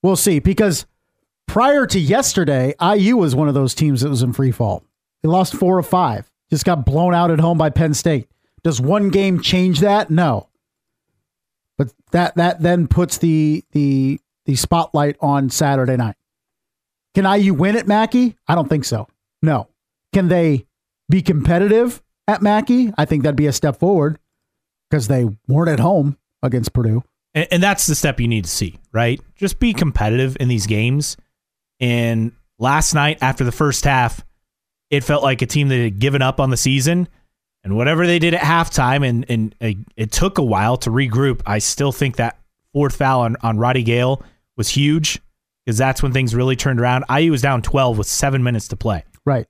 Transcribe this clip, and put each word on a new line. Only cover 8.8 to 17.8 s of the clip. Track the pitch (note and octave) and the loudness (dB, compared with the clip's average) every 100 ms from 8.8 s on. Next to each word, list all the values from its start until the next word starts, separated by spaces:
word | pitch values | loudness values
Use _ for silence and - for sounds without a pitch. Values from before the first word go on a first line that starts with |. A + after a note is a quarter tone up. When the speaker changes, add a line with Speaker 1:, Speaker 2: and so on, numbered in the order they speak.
Speaker 1:
one | B2+ G3+ G3+ | 0 2 2
game | F#3 G3 F3+ | 2 2 0
change | - F#3 F#3 D#3 | 0 0 2 2
that? | G3+ G3+ G#3 | 2 2 2
No. | D#3+ E3+ A2+ - _ _ _ _ _ _ _ _ _ _ _ _ _ | 2 2 0 -6 _ _ _ _ _ _ _ _ _ _ _ _ _
But | C#3 _ _ | -8 _ _
that, | F3 F3 | 0 0
that | - E3+ F3 | 0 0 0
then | E3+ F3 D#3+ | 0 2 2
puts | - F3 - | 0 0 0
the, | E3+ D#3 D3+ D#3 - | 0 2 2 -2 -2
the, | D3 C#3+ C3+ C3+ C#3+ _ _ | -2 0 0 0 -4 _ _
the | - C3 | -4 -2
spotlight | - E3+ E3 D3+ D3 C#3+ | 0 0 0 0 -2 -2
on | D3 C#3+ C3+ | 0 0 0
Saturday | - D3+ C#3 B2+ B2+ | 0 0 2 0 0
night. | A#2 - _ _ _ _ _ _ _ _ _ | -2 -6 _ _ _ _ _ _ _ _ _
Can | - | -2
I | G3 G3+ | 2 2
U | G3 | 2
win | E3 F#3 | 2 0
at | A3 | 0